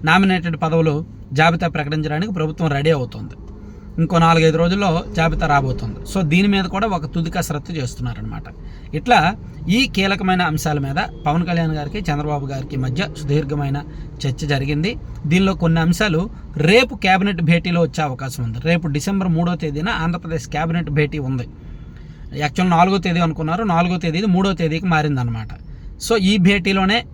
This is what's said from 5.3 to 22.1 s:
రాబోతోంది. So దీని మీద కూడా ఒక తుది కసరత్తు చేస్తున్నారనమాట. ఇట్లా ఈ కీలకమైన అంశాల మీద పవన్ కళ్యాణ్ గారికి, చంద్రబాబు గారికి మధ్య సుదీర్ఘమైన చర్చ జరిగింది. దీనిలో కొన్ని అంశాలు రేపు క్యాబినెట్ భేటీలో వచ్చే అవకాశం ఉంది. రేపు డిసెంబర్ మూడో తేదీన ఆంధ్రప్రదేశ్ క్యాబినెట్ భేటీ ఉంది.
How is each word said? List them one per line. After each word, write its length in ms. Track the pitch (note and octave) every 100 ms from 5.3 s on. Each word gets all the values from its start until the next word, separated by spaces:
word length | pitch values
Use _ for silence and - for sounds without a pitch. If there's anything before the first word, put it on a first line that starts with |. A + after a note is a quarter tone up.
| D#3 D#3+
రాబోతోంది. 520 | C#3+ C3 B2 A#2 G2+
So 220 | - F#3+
దీని 260 | E3 F3 G3+
మీద 160 | G3
కూడా 240 | F#3+ G3 A3
ఒక 180 | F3+ D3
తుది 240 | F3 E3
కసరత్తు 420 | F3 - D3 -
చేస్తున్నారనమాట. 720 | E3 B2+ - B2 A2 A2 G#2+ - - - - -
ఇట్లా 420 | D#3 - A#3 D3+ - - - D#3
ఈ 180 | G#3+ C4+
కీలకమైన 540 | F#3+ G3 G3 F#3+ F#3
అంశాల 380 | F3 D#3 D#3+ D3
మీద 160 | C3+ C#3+ A3 - -
పవన్ 220 | D#3+ F3
కళ్యాణ్ 240 | E3+ E3
గారికి, 280 | D#3 C#3+ -
చంద్రబాబు 460 | E3+ D3 D3 D3 C#3
గారికి 320 | C3+ C3 C3+
మధ్య 320 | B2+ B2 G3+ -
సుదీర్ఘమైన 640 | C#3+ D3 C#3+ D3 C#3 C#3+ D3 - - - C#3
చర్చ 200 | B2+ D3+
జరిగింది. 480 | C#3+ C#3 D3 F3+ A#3+ - - D3
దీనిలో 280 | F3 G3
కొన్ని 280 | F#3+ E3+ E3
అంశాలు 480 | E3 F3 G#3+ D#3+ G3+ - - -
రేపు 380 | D3+ A3 C4 A3+
క్యాబినెట్ 460 | F#3+ F#3+ G3+ F3
భేటీలో 400 | D#3+ E3+ E3+ F3
వచ్చే 220 | D#3+ D3
అవకాశం 400 | D3+ B2+ C3+ -
ఉంది. 140 | A#2 A2+
రేపు 280 | D#3 E3+ D#3+
డిసెంబర్ 400 | C#3+ G3 G3 F#3
మూడో 280 | D#3+ E3+ F3+
తేదీన 340 | D#3+ C#3+ F3+
ఆంధ్రప్రదేశ్ 600 | E3 E3 D#3+ - D#3+ -
క్యాబినెట్ 400 | D3 E3 E3+ D3
భేటీ 300 | C#3+ D3 D3+
ఉంది. 280 | C3 C3 - - - - - - -